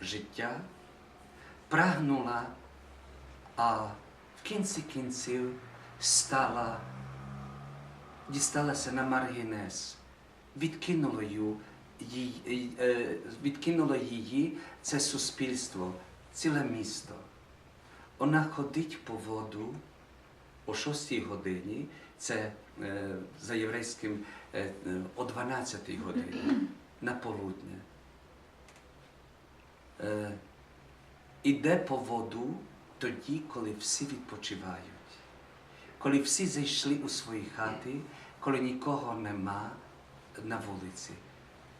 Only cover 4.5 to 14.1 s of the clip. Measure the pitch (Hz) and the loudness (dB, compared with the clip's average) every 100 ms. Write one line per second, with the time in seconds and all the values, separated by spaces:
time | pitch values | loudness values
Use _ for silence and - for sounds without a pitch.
4.5 | 208 190 160 147 135 127 123 123 123 127 | 0 0 0 -4 -4 -2 -2 0 2 0
5.5 | 127 - - - - - - - 135 131 | -2 -12 -16 -16 0 6 6 6 4 4
6.5 | 117 117 - - - - - - - - | 2 0 -2 -8 -10 -10 -10 -10 -10 -10
7.5 | - - - - - - - - 139 - | -12 -12 -12 -14 -16 -16 -14 -4 2 4
8.5 | 147 147 135 131 127 131 127 127 120 110 | 4 4 2 0 2 4 4 2 -2 -2
9.5 | 104 95 - - - - - - - - | -2 -4 -6 -8 -10 -18 -20 -20 -20 -14
10.5 | 135 160 - 180 165 139 110 104 107 107 | -2 0 0 2 4 4 2 -2 0 0
11.5 | 107 - - - - 117 127 127 - - | 0 -6 -18 -18 -14 -8 -4 -4 -4 -2
12.5 | 123 123 - 123 120 131 - - - 139 | -2 -2 4 6 6 4 -2 -4 -2 -2
13.5 | 139 170 165 143 131 117 | 2 4 6 6 4 2